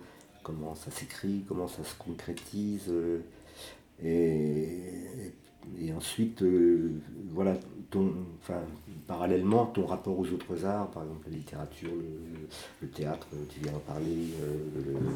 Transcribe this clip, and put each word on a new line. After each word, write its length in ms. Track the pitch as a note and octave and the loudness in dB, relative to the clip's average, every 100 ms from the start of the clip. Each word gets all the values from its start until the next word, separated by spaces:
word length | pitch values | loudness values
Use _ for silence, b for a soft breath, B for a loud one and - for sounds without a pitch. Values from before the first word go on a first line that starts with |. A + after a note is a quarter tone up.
| B B B - | B B B -14
comment 320 | - D#2 D#2 - | -8 -6 -6 -8
ça 160 | C#3 | -10
s'écrit, 520 | - - - G2 G2+ G2 | -10 -10 -4 -2 -2 -2
comment 200 | F2+ F2+ | -2 -2
ça 160 | - | -4
se 120 | D#2 - | -10 -8
concrétise, 920 | - E2 - E2+ - G2+ G#2 G2+ F#2+ | -8 -8 -6 -8 -4 -2 0 -2 0
euh, 320 | E2+ E2+ E2 E2 B B B B B - - | 0 2 0 -2 B B B B B -20 -6
et, 80 | E2 | 2
et, 1200 | E2+ E2 D#2 D2+ D2+ D#2 F2 F#2 - F2+ B2+ F#2+ - - - - F2+ D#2+ | 4 6 4 4 2 0 -4 -6 -8 -8 -10 -10 -12 -20 -18 -12 -6 -4
et 60 | |
ensuite, 480 | D#2+ - - A2+ - | -4 -4 2 2 6
euh, 580 | F#2 F2+ F2 E2+ E2 D2+ - - F#2+ | 6 10 10 8 4 -2 -6 -10 -4
voilà, 240 | D#2+ G2 F#2 - - - | 2 4 4 -2 -12 -2
ton, 240 | G2 F#2+ E2+ F2+ E2 | 2 4 2 -6 -10
enfin, 200 | - F2 E2 D2+ - E2 - | -6 -6 -6 -10 -14 -14 -6
parallèlement, 580 | F2+ F2+ F#2 F#2+ A#2 A#2+ | 0 4 6 8 8 6
ton 200 | G2+ F#2 | 2 0
rapport 320 | G#2 G2 F#2 | 0 0 0
aux 80 | F2 | 0
autres 360 | F2+ - E2+ G2 | -2 -2 -2 0
arts, 260 | G#2 G2 | 0 -2
par 120 | E2 | -6
exemple 240 | D#2 D#2 D#2 | -8 -10 -8
la 60 | D#2 | -8
littérature, 520 | C#2+ D2+ D2+ - E2+ | -8 -8 -8 -8 -6
le, 480 | E2+ E2 D#2+ E2 D#2+ | -6 -6 -8 -10 -10
le, 60 | D#2 B B - | -12 B B -12
le 60 | D2 | -10
théâtre, 380 | D2+ D2+ D2+ - D2 C#2+ | -4 -4 -4 -8 -10 -10
tu 120 | D#2 | -6
viens 120 | D2 | -6
en 60 | D2 | -6
parler, 480 | D2 D2 D#2+ E2 E2 D#2+ | -6 -4 -2 -2 -2 -4
euh, 140 | D2+ D2+ D2+ D2 | -4 -2 -4 -4
le, 180 | C2+ | -2
la 60 | C#2 C2 | 0 0